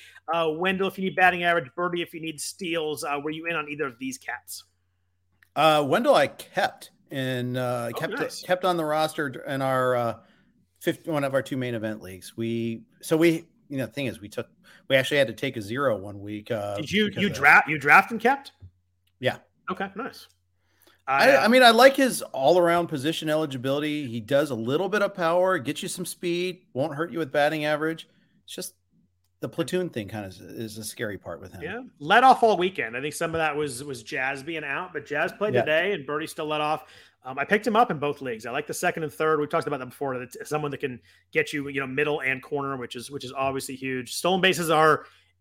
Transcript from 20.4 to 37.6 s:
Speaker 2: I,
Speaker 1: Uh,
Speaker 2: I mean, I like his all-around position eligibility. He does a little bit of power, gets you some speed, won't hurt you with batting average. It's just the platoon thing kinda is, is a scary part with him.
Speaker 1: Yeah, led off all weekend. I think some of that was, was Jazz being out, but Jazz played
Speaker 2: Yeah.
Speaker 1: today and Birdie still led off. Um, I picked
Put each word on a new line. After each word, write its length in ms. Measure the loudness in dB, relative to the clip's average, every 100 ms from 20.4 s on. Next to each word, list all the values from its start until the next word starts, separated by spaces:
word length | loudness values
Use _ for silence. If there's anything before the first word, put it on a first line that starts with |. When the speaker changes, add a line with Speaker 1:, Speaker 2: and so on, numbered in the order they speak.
| _ _ _ _ _ _ -2
Speaker 2:
I, 240 | 4 6
Speaker 1:
Uh, 100 | 6 6
Speaker 2:
I 20 |
mean, 160 | 8
I 80 | 8
like 240 | 10 8 8
his 240 | 2 0
all-around 640 | -6 0 4 6 6 4 2
position 400 | -2 -2 -2 -2
eligibility. 800 | 0 -2 -4 -2 -2 -2 -4 -6
He 140 | -8
does 300 | 0 2 2
a 40 | -2
little 320 | -2 0 0
bit 140 | 0
of 120 | 0
power, 440 | 0 0 2 2 0
gets 240 | -2 -6
you 80 | -8
some 160 | -8 -10
speed, 560 | -8 -4 -2 -4 -8 _
won't 200 | -4 -4 -4
hurt 160 | -4
you 80 | -4
with 120 | -2
batting 340 | 2 2 2 -2
average. 420 | 0 -2 -4 -10 _ _ _ -18
It's 100 | -14
just 200 | -14 -16 _ _ _ _ _ _
the 100 | -8
platoon 400 | -6 -2 -2 -4
thing 180 | -6 -8
kinda 200 | -8 -10
is, 120 | -14
is 380 | -16 -12 -10 -10
a 60 |
scary 340 | -12 -8 -8 -8
part 240 | -12 -14
with 100 | -14
him. 100 | -12
Speaker 1:
Yeah, 180 | -12 -12 -14 -12
led 240 | 0 4
off 200 | 6 6
all 120 | 4 2
weekend. 400 | 0 -4 -6 -6
I 60 |
think 140 | -8 -6
some 160 | -4
of 60 | -2
that 160 | -2 -2
was, 280 | -6 -8
was 200 | -10 -12
Jazz 400 | -10 -6 -4 -6
being 200 | -8 -8
out, 300 | -6 -6 -8
but 120 | -10 -6
Jazz 240 | -4 -4
played 240 | -2 0 0
Speaker 2:
Yeah. 60 |
Speaker 1:
today 320 | 2 2 2
and 120 | -2 -4
Birdie 220 | -6 -6
still 180 | -8 -4
led 160 | -2
off. 240 | -2 -2 -6 -20 -20 _ -12
Um, 140 | -6
I 60 | 0
picked 200 | 0